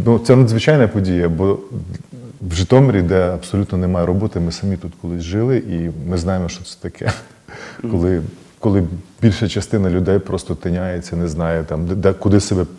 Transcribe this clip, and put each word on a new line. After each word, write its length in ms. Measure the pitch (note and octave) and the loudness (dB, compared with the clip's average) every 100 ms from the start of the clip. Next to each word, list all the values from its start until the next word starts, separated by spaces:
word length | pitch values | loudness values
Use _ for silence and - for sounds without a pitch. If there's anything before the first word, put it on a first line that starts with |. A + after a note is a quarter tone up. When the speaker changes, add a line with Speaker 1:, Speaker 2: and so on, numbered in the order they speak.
Speaker 1:
ну, 140 | A2+ A#2 | 2 2
це 180 | - B2+ | 6 6
надзвичайна 520 | A#2+ A2+ C3 D3+ A2 | 6 4 4 4 4
подія, 400 | G#2+ F#2 F2+ E2+ | 2 0 2 2
бо 300 | D#2+ F#2+ G2 - - F2 - - B2+ A#2+ - | 2 0 0 -4 -10 -10 -12 -14 -20 -18 -12
в 100 | F#2 | -6
Житомирі, 480 | E2 F#2 B2+ C#3 G2+ | -2 4 6 6 4
де 180 | F2 F#2+ F2+ | 4 2 2
абсолютно 500 | F2+ - G2 G2+ F2+ | -2 -4 -2 -2 0
немає 280 | F2+ F2+ E2+ | 0 0 2
роботи, 340 | F#2+ G#2+ F#2+ | 2 0 -2
ми 120 | E2+ | -4
самі 240 | E2 G2 F#2 | -2 -4 -4
тут 160 | F2+ - | -6 -10
колись 200 | F2 F2 | -8 -6
жили, 360 | E2 G2 A#2+ B2 | -4 -2 0 0
і 320 | - E2+ E2+ D#2 D2+ | -2 -4 -4 -6 -4
ми 80 | F2+ | -2
знаємо, 300 | E2+ F#2 F2 | -2 -2 -4
що 160 | - | -8
це 120 | - - | -16 -14
таке. 320 | F2 - - - - - - - - - | -14 -8 -6 -6 -10 -20 -20 -18 -18 -10
Speaker 2:
Мгм. 100 | A#2 | -4
Speaker 1:
Коли… 300 | G#2 F2 F2+ D2+ - - - | 0 2 0 -2 -12 -20 -4
Коли 260 | A2 G2 E2 E2+ - - | 0 2 0 -4 -12 0
більша 260 | A2+ F#2+ G2+ | 2 2 -2
частина 420 | G#2 - A2 F#2+ | -2 -2 0 2
людей 280 | F2 F2+ F#2+ | 2 2 0
просто 360 | - F#2+ - | 0 -6 -6
тиняється, 640 | E2+ F#2 F2 F#2 F2 E2+ E2+ | -6 -4 -2 -4 -6 -6 -4
не 120 | F2 | -4
знає, 360 | D#2 E2+ E2 | -2 -2 -2
там, 220 | D2+ D#2+ E2+ | -2 -4 -2
де, 80 | |
де, 180 | F#2+ F#2+ | 0 0
куди 280 | F#2+ G2+ G2+ | 2 2 2
себе 260 | - F#2+ F2 | 2 -2 -2